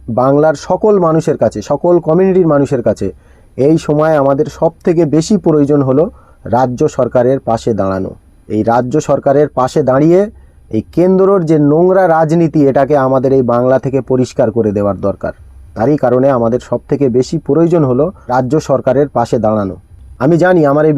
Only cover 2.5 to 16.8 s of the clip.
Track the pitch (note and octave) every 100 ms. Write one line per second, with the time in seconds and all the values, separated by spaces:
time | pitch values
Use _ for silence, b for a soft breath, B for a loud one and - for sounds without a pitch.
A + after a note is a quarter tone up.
2.5 | C#3+ C#3 C3+ A2+ G2+ G2 - b b b
3.5 | - C3+ D#3+ - D3 D#3 D#3 C#3 C#3 D3
4.5 | - E3 - - E3 D#3+ D3 D#3+ G#3+ F3
5.5 | D3+ C#3+ D3 C3+ C3 F#3 b b b G2
6.5 | A#2 B2+ B2 D#3 - A#2+ B2+ B2 C3+ -
7.5 | A2+ - G#2 F#2+ F#2+ F#2+ - _ _ -
8.5 | G#2+ G#2+ A#2+ B2 D3 D3+ C#3 C#3 C#3 D3
9.5 | - B2+ D#3+ B2+ C3 D#3 F3 G#3 b b
10.5 | b - A2 - - F3+ F#3+ F#3+ G3+ D#3+
11.5 | D#3 C#3+ D3+ F3+ F#3 F3+ D#3+ D#3+ E3+ E3
12.5 | D#3+ C#3 C3+ C3+ D3 C3 C3+ C3 C3+ A#2+
13.5 | A#2+ B2+ C3 C3+ C3 B2 C3 B2+ - D3
14.5 | A#2+ G#2+ G#2 G2+ F#2+ G2 F#2+ F#2 - -
15.5 | - - - A#2 D3+ B2+ B2 C3+ C3 A#2
16.5 | B2 - B2